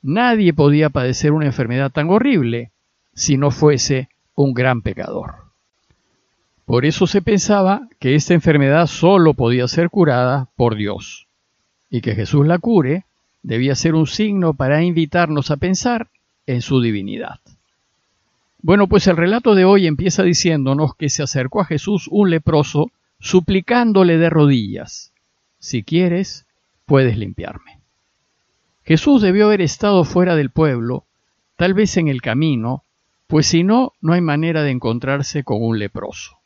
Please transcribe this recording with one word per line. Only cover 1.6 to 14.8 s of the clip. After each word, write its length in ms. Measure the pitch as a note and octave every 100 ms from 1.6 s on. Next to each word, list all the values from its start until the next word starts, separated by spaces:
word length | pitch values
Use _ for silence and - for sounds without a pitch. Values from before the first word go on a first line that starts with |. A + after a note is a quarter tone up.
| A2+ B2 C3+
tan 180 | D3+ D3+
horrible 600 | G#3 C#4+ A3 A#2+ A#2 A#2+ _ _ _ _
si 240 | - - C#3
no 140 | C#3+
fuese 580 | - D3+ C3+ - C3 C3 _ _
un 200 | - C#3
gran 260 | A#2+ B2+ A#2+
pecador. 680 | - F#2+ - - - - _ _ _ _ _ _ _ _ _ _ _ _
Por 200 | - A#2
eso 220 | C#3+ D#3 F#3
se 160 | G3+
pensaba 680 | F3+ G3+ - G#3 F#3+ G3+ B3+ _
que 160 | B2+
esta 200 | D3 -
enfermedad 520 | F3 E3+ D3 C#3 D3+ E3
solo 480 | - E3+ G3 D#3+
podía 340 | C#3+ A#2+ B2 B2
ser 220 | - E3+
curada 580 | G#3 D#3+ B2 B2 C#3 B2+ -
por 200 | A#2+ G#2+
Dios, 500 | G#2 F#2+ - - _ _ _ _ _ _ _
y 100 | A#2+
que 140 | A#2
Jesús 320 | G#2+ G#2+ D3 D3
la 120 | F3
cure 460 | A3 G#3+ C3 E3+ - _ _ _
debía 320 | - A2 C3
ser 200 | C3 E3
un 120 | D#3+ D3+
signo 480 | - G#3+ G3+ E3+
para 280 | D3 C3+ D3